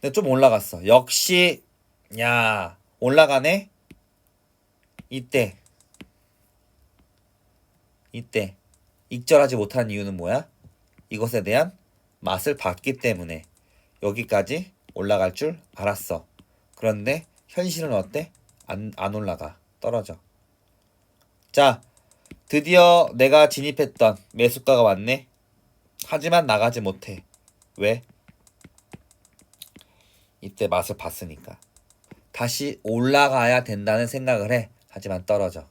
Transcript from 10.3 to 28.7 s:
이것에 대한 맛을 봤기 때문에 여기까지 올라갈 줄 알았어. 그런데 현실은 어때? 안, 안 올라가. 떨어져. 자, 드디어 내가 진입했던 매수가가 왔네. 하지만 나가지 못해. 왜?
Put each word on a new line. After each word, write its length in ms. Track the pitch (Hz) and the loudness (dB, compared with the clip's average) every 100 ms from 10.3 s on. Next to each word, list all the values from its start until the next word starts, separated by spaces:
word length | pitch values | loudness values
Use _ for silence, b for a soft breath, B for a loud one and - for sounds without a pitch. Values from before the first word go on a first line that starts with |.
| 120 160 _ - _ _ _ _ | -6 -6 _ -20 _ _ _ _
이것에 320 | 110 113 117 | -8 -4 -4
대한 340 | 95 113 170 - _ _ _ _ | -2 0 -2 -6 _ _ _ _
맛을 360 | - 92 - 143 | -6 -6 -4 -4
봤기 360 | 92 90 - 127 | -6 -6 -8 -4
때문에 460 | 123 101 85 80 - _ _ _ _ _ | -4 -4 -8 -12 -14 _ _ _ _ _
여기까지 680 | 104 107 117 104 98 151 185 _ _ | -6 -6 -4 -2 -2 -6 -10 _ _
올라갈 400 | - 98 104 92 | -10 -2 0 0
줄 260 | 90 151 165 _ - | -2 -6 -8 _ -8
알았어. 500 | 101 101 - 82 - _ - _ _ _ | -6 -6 -8 -10 -10 _ -20 _ _ _
그런데 500 | 113 104 110 151 160 _ _ | -4 -4 -4 -6 -8 _ _
현실은 460 | - 180 160 160 | -6 -6 -6 -4
어때? 380 | 110 - 151 165 _ _ _ - | -4 -4 -8 -10 _ _ _ -14
안, 260 | 98 107 - | -12 -12 -8
안 180 | 98 107 | -8 -6
올라가. 420 | 101 82 76 - _ _ | -8 -8 -12 -18 _ _
떨어져. 400 | - 117 98 82 _ _ _ _ _ _ _ _ _ _ _ _ _ | -6 -6 -8 -18 _ _ _ _ _ _ _ _ _ _ _ _ _
자, 300 | - 139 120 _ _ _ _ _ - _ | 2 4 2 _ _ _ _ _ -20 _
드디어 640 | 147 147 180 175 170 160 117 | -4 4 6 8 8 4 2
내가 340 | 131 147 151 | 4 6 6
진입했던 680 | 147 143 139 139 - 113 101 _ | 2 -6 -4 -4 2 2 2 _
매수가가 500 | 110 120 123 - 131 | 0 0 0 2 4
왔네. 440 | 113 95 107 127 - _ _ _ _ _ _ _ - | 4 2 -2 -6 -6 _ _ _ _ _ _ _ -8
하지만 400 | 156 151 170 151 | -6 0 0 2
나가지 360 | 107 113 120 | 2 0 -2
못해. 420 | 101 95 - 95 - _ _ _ _ - | -8 -8 -14 -18 -20 _ _ _ _ -4
왜? 260 | 104 117 - _ _ _ _ _ - | -2 -2 -6 _ _ _ _ _ -20